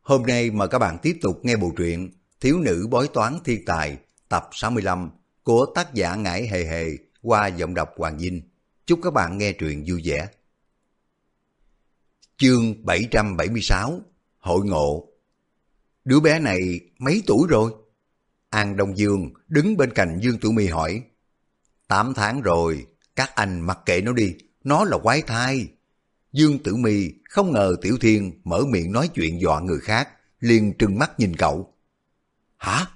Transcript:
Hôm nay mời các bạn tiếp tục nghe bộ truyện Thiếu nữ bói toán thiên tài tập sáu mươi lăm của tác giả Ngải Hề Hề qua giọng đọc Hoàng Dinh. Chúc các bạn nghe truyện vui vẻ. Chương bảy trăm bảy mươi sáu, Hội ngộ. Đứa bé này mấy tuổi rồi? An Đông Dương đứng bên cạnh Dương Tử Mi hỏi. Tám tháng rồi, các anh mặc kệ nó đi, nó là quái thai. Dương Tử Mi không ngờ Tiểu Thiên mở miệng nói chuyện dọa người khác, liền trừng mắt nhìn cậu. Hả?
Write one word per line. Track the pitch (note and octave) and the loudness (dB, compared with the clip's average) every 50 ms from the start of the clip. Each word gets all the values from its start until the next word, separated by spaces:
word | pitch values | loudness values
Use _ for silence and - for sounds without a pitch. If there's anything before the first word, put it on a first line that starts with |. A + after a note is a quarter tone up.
Hôm | _ - C3+ C3 A#2+ | _ 2 2 2 2
nay | A#2+ B2 A#2+ A#2+ A#2 | 2 0 0 0 0
mời | G#2+ G#2+ G2+ F#2 | 0 0 -2 0
các | B2 B2+ | 0 0
bạn | A#2 F#2 E2+ F2 - | 0 0 -2 -2 -2
tiếp | D3+ F3 E3+ - | -4 -4 -2 -2
tục | G2+ F2 - - | -4 -4 -2 -2
nghe | B2 A#2+ | -2 0
bộ | A2 F#2+ F2 D#2+ | 0 0 -2 -2
truyện | - F2 E2+ E2+ E2+ F#2+ F#2 - _ _ _ _ _ | -2 -2 -2 -2 -4 -6 -10 -14 _ _ _ _ _
Thiếu | - C3 D3+ F#3 | 0 0 2 2
nữ | E3+ A#2+ F2+ E2+ F2 A2+ | 2 0 0 0 -2 0
bói | B2+ B2 C3 C#3+ | 0 0 0 0
toán | - B2 G#2+ A2+ C#3 F3 - | 0 0 0 0 -2 -6 -4
thiên | - A#2+ G#2 - | -4 -4 -4 -2
tài | - F2+ D#2+ D#2 D2+ C#2+ C2+ _ _ _ _ _ _ | -4 -4 -2 -2 -4 -6 -12 _ _ _ _ _ _
tập | F2+ F2 - - - | -4 -4 -4 -4 -12
sáu | - - A2 | -6 -6 -4
mươi | B2 A#2 G2 | -2 -2 -2
lăm | F#2+ F#2 F2+ F#2 E2 - _ _ _ _ _ _ | -2 -2 -2 -4 -10 -12 _ _ _ _ _ _
của | - A#2 A#2 C3 - - | 2 4 4 4 2 0
tác | - F3 E3+ C#3 | -6 -6 -4 -4
giả | A2 F#2 E2+ F2+ | -2 -2 -2 -2
Ngải | G#2+ G#2+ F#2 F2 F#2+ A#2+ | -4 -4 -4 -4 -4 -4
Hề | A2+ G2 F2+ E2+ | -4 -2 -4 -2
Hề | D#2+ D#2+ E2 E2 E2 D2+ - _ _ _ _ _ | -2 -4 -4 -4 -6 -6 -10 _ _ _ _ _
qua | A2+ A#2 G#2 G#2 | 2 2 2 2
giọng | G2+ F2+ E2+ E2+ D#2+ F2+ | 0 -2 -4 -4 -4 -2
đọc | E2+ D#2 D2+ - | -4 -4 -6 -6
Hoàng | - E2+ D#2+ D#2 D2+ | -6 -6 -6 -6 -6
Dinh. | E2+ F2+ F2+ F2 - _ _ _ _ _ _ _ _ | -6 -6 -6 -8 -12 _ _ _ _ _ _ _ _
Chúc | - E3+ E3+ E3+ | -2 -2 0 0
các | F3+ D3 | -2 0
bạn | C3+ F#2 E2+ F#2 G2 | 0 0 0 -2 -2
nghe | G#2 G2+ F#2 | -2 -4 -2
truyện | - E2 D#2 D2+ D2 D2+ E2 | -4 -6 -6 -6 -6 -6 -4
vui | F2+ F2 D#2+ | -4 -4 -2
vẻ. | E2+ D2 C#2+ D#2+ F#2+ _ _ _ _ _ _ _ _ _ _ _ _ _ _ _ _ _ _ _ _ _ _ _ _ _ _ _ _ _ _ _ _ _ _ _ _ _ _ _ _ _ | -4 -4 -4 -6 -8 _ _ _ _ _ _ _ _ _ _ _ _ _ _ _ _ _ _ _ _ _ _ _ _ _ _ _ _ _ _ _ _ _ _ _ _ _ _ _ _ _
Chương | _ C3+ C3 B2+ B2 A2+ A2+ G#2+ G#2+ - | _ 2 4 4 4 2 0 -4 -6 -4
bảy | F#2+ F2+ F2 A2 A#2+ | -2 -2 0 -2 0
trăm | - A2+ G#2+ G#2 F#2+ | 0 0 0 0 -2
bảy | E2 D#2 F#2 | -4 -4 -2
mươi | A2+ A#2 F#2+ | -2 -4 0
sáu, | - G#2+ F#2 G2+ B2 E3+ F3+ - _ _ _ _ _ _ _ | 0 0 0 0 -4 -6 -8 -12 _ _ _ _ _ _ _
Hội | _ F#2+ E2+ F#2 G2+ | _ 0 0 0 0
ngộ. | G#2 G2 D#2 D2 C#2+ D2+ D#2+ - - _ _ _ _ _ _ _ _ _ _ _ _ _ _ _ _ _ _ _ | 0 0 0 0 0 0 -2 -6 -14 _ _ _ _ _ _ _ _ _ _ _ _ _ _ _ _ _ _ _
Đứa | C3 B2+ D3 | 4 4 6
bé | D3+ D#3+ D3 E3 | 6 6 2 2
này | D#3+ B2 F#2 F#2 F#2 F#2 F2+ F2 - _ _ _ | 0 0 0 0 0 -2 -4 -6 -8 _ _ _
mấy | B2+ C3+ D#3+ A3 G3 | -2 0 0 0 2
tuổi | - D3 A2 E3 F3+ | 2 4 4 4 4
rồi? | D3 A2 A2 A#2 A2 - _ _ _ _ _ _ _ _ _ _ _ _ _ _ | 4 2 2 0 -2 -10 _ _ _ _ _ _ _ _ _ _ _ _ _ _
An | - G#2+ G#2 G2+ G2+ | 0 0 0 0 0
Đông | G2 G2+ G2 G2 F#2+ | -2 -2 -2 0 0
Dương | G#2 G2+ G2+ G2 F2 - - _ _ _ | 0 2 2 0 -2 -6 -10 _ _ _
đứng | D#3 D3 D3+ G3+ A3 | 0 2 2 2 2
bên | F3+ C#3 A#2+ - | 2 0 0 2
cạnh | - G2 E2+ D#2+ F2 G#2+ | 0 0 0 -2 -2 -2
Dương | B2 A#2+ G#2+ | -2 -2 0
Tử | - G#2+ | 0 0
Mi | A2+ A2+ G#2 | 0 2 0
hỏi. | F#2 E2 D#2+ D#2+ D#2+ F2+ A2+ C3 _ _ _ _ _ _ _ _ _ _ _ _ _ _ _ _ _ | 0 0 -2 -2 -2 -4 -6 -8 _ _ _ _ _ _ _ _ _ _ _ _ _ _ _ _ _
Tám | G2 G2 G#2+ B2+ C3 | 0 0 0 0 0
tháng | A#2+ G#2 G#2 A#2 C#3+ | -2 -2 0 -2 -2
rồi, | B2+ G2 E2+ E2 E2+ E2 D#2+ C#2+ B1 - _ _ _ _ _ | 0 2 2 2 2 0 -2 -4 -8 -14 _ _ _ _ _
các | - C3 C3+ - | -4 -4 -2 0
anh | - G#2+ G2+ F#2 F2 | -2 -2 -2 -2 -4
mặc | E2 F2 F#2 - _ | -4 -4 -6 -4 _
kệ | - F2+ F2 | 0 0 0
nó | F#2+ A#2 B2+ | 0 0 0
đi, | B2 A2 F#2+ E2 - - _ _ _ _ | 0 0 0 -2 -8 -16 _ _ _ _
nó | C3+ C#3+ D#3+ G#3 | 0 2 2 2
là | G3 - - | 2 0 0
quái | G#2+ A2+ B2 D3+ D#3 | 2 2 2 2 0
thai. | - A#2 A2+ B2 B2+ C3+ C3+ G#2+ D2 _ _ _ _ _ _ _ _ _ _ _ _ - | -2 -4 -2 -2 -2 -2 -4 -4 -8 _ _ _ _ _ _ _ _ _ _ _ _ 2
Dương | B2+ D#3 D3+ D3 C3 | 4 4 4 4 2
Tử | - - F#2+ | -2 -2 -2
Mi | A#2+ B2 A2 G#2 G#2 G2 D#2 - - _ - | 0 2 2 2 2 0 -2 -6 -12 _ -4
không | - - G3+ F#3 D3+ | 0 0 0 2 2
ngờ | A2 G2+ F#2+ F2+ F2 - | 2 4 2 2 0 0
Tiểu | - B2 B2+ | -2 -2 2
Thiên | - A2+ A2 G#2+ G2+ F#2 E2+ - _ | 4 4 4 4 2 -4 -10 -10 _
mở | F2+ A#2 A#2 C3+ | -4 0 0 0
miệng | C#3+ A#2 F#2 E2 E2+ G2 | 2 0 0 0 0 -2
nói | A#2+ D3+ F3 - | -2 -2 -2 -2
chuyện | - E2 D#2+ E2 E2+ | -2 -2 -2 -2 0
dọa | F2+ E2+ D2+ D2+ | 0 0 0 0
người | D#2 F2+ E2+ C#2+ | 0 -2 -4 -4
khác, | - - G#2+ A#2 C#3+ - - _ _ _ _ _ | -2 -2 0 0 -2 -2 -8 _ _ _ _ _
liền | - A#2 A#2 A2+ G#2+ G#2 F#2+ - | 2 4 6 6 6 2 2 2
trừng | A#2 G2+ F#2+ G#2 | 2 2 2 0
mắt | D3 - - - | -2 -2 0 0
nhìn | A3+ F#2+ E2+ | 0 0 2
cậu. | - F2+ D#2 C#2+ - F#2+ - _ _ _ _ _ _ _ _ _ _ _ _ _ _ _ _ _ | 0 0 0 0 -2 -6 -12 _ _ _ _ _ _ _ _ _ _ _ _ _ _ _ _ _
Hả? | _ - F2+ G2 C3+ F3+ C#4+ - | _ -6 -2 -2 -2 -2 -4 -10